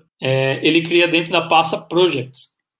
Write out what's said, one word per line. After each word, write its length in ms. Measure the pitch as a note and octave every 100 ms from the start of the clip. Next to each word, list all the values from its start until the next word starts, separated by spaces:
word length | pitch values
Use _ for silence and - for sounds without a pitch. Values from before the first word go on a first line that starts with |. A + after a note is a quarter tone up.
| _ _
é, 380 | C3 C3 C3+ C3+
ele 200 | D3+ E3
cria 240 | E3 E3+ F3
dentro 240 | D#3+ E3+
da 160 | F3 E3
pasta 280 | D#3+ E3 G#3+
projects. 800 | - E3 F3+ C#3 B2 - - _ _